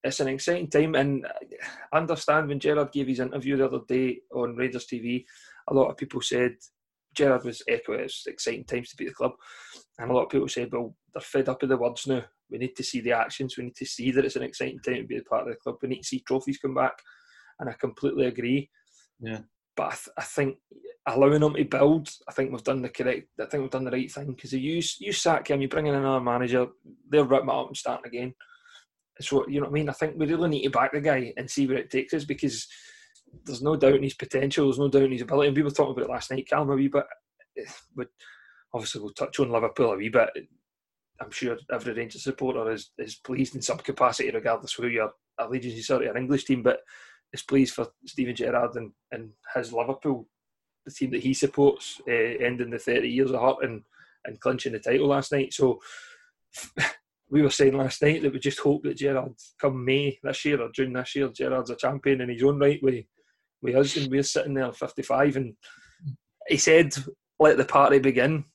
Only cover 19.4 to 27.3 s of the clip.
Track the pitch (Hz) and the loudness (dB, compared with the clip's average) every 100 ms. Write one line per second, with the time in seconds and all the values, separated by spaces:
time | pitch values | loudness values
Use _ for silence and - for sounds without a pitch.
19.4 | 110 _ _ - 147 - - - - - | -12 _ _ -6 -6 -6 -12 -12 -8 -4
20.4 | 139 135 _ - - - - 123 139 151 | -4 -4 _ -20 -20 -10 -4 4 4 6
21.4 | 151 147 131 131 143 160 151 - - - | 2 2 -2 4 6 4 0 -16 -10 -4
22.4 | 131 123 110 135 120 - 127 123 - - | -4 -4 -4 -2 -4 -2 -2 -2 -6 -10
23.4 | 104 147 135 135 131 127 131 - 143 127 | -6 -4 -4 -4 -2 -4 -4 -8 -10 -12
24.4 | 117 131 139 165 170 - 196 196 180 156 | -6 -6 -2 -2 -4 -6 -6 -2 2 0
25.4 | - 139 135 156 151 139 135 131 123 120 | 0 -2 0 -2 0 0 2 0 0 0
26.4 | 123 127 127 - - - _ 151 135 | 2 0 0 -6 -20 -20 _ 2 6